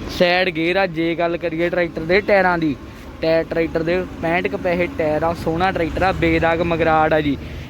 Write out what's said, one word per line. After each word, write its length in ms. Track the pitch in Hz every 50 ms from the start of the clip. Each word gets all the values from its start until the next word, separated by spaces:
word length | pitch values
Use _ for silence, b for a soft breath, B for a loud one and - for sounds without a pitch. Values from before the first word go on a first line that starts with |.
| - -
ਸਾਈਡ 380 | - - 180 175 175 180 185 185
ਗੇਅਰ 260 | 160 160 165 170 180
ਆ। 80 | 196 196
ਜੇ 260 | 180 156 160 165 170 165
ਗੱਲ 220 | 156 170 170 175
ਕਰੀਏ 320 | 165 170 165 160 160 175 175
ਟਰੈਕਟਰ 320 | 175 175 175 160 - 165 160
ਦੇ 180 | 160 180 208
ਟਾਇਰਾਂ 360 | 202 - 208 196 185 180 175
ਦੀ, 180 | 170 160 151 127 - - B B B B - - -
ਟਾਇਰ 220 | 165 160 165 165 160
ਟਰੈਕਟਰ 380 | - 170 165 165 151 - 165 160
ਦੇ 200 | 165 180 185 180 - - -
ਪੈਂਹਠ 260 | 175 165 170 180 185
ਕੁ 100 | 196 196 185
ਪੈਸੇ 280 | 185 180 170 180 175 156 -
ਟਾਇਰ 260 | - 160 151 151 151 165
ਆ। 100 | 165 170
ਸੋਹਣਾ 360 | - - 165 160 165 185 190
ਟਰੈਕਟਰ 320 | 180 185 170 156 - 156 180
ਆ, 80 | 190 175
ਬੇਦਾਗ 480 | 156 165 165 160 165 165 165 165 165 175
ਮਗਰਾੜ 500 | 170 165 160 165 160 156 156 156 160 160
ਆ 80 | 156
ਜੀ। 160 | 151 147 131 B B B B B B